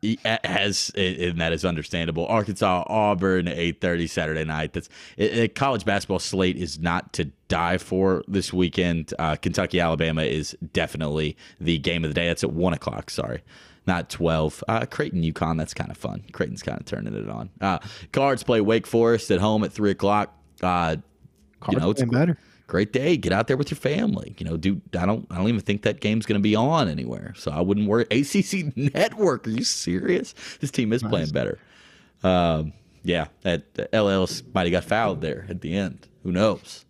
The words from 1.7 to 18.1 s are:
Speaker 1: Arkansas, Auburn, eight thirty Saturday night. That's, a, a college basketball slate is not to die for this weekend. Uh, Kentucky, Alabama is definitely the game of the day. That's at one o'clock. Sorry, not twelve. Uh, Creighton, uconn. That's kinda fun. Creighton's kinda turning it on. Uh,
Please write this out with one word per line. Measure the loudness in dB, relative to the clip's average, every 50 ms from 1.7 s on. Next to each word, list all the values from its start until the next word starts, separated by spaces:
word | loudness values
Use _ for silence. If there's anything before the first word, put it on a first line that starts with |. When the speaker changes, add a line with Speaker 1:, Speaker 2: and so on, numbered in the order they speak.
| -2 -2 -4 -4 -4 -4 -2 -2 -2 -2 -2 2
Speaker 1:
Arkansas, | 2 0 0 0 -2 0 2 2 2 2 0 0
Auburn, | 0 2 4 4 2 2 2 2 4 4 2 0
eight | -2 0 0 -2 -2 _
thirty | 0 0 0 0 0
Saturday | -2 -2 -2 -2 -2 -2 -2 -2
night. | -4 -4 -4 -4 -4 -4
That's, | -8 -8 -8 -18 -20 -20 -20 -4 0
a, | 0 0 2 2
a | 0 0
college | 0 0 0 0 0 0 0
basketball | 0 0 0 0 -2 -2 -2
slate | -2 -2 0 2 2 2 2
is | 0 -4 -6 -6 -4
not | -2 0 0 0 -2 -6 -4
to | -4 -4 -4 -6 _ _ _
die | 0 0 2 2 0 -2
for | -2 -2 0 2 4 4 2 0 -2 0
this | -2 -2 -2 0 2
weekend. | 2 2 2 2 2 2 2 2 0 -2 -6 -4 -2
Uh, | 0 0 -2 0
Kentucky, | -2 -2 0 0 -2 0 2 2
Alabama | 2 2 2 2 0 0 0 0
is | 0 0 0 -2 -4 -4 -8 -12 -12 -4
definitely | _ -2 -2 -2 -2 -4 -4 -2 -2 -2 -2 -2 -4 _ -16 -20 -16 _
the | 0 0 0 0
game | 0 0 0 0 0
of | 0
the | 0
day. | 0 0 0
That's | 0 0 -2
at | -2 0
one | 0 0 0 0
o'clock. | 0 -4 -6 -6 -6 -10 -8
Sorry, | -6 -6 -6 -4 -6 -10 -10 _ -20 -20 -20 -20 -20 _ _ -2
not | -2 -2 -2 -6
twelve. | -6 -2 0 2 2 2 2 0 -2 -4 -4 -2
Uh, | -2 -2 -2
Creighton, | -4 -2 -4 -4 -2 0 0 0
uconn. | 0 0 0 -2 0 0 -2
That's | -2 -4 -6
kinda | -8 -8 -8 -10
fun. | -8 -8 -8 -8 -8 -12 -14 -4
Creighton's | -4 -4 -4 -4 -8
kinda | -8 -8 -8 -8 -8
turning | -8 -8 -8 -6 -6 -6
it | -8 -8 -8
on. | -8 -10 -10 -12 _ -4
Uh, | -2 -2 -2 -2 -4 -10 -16 -16 -18 -4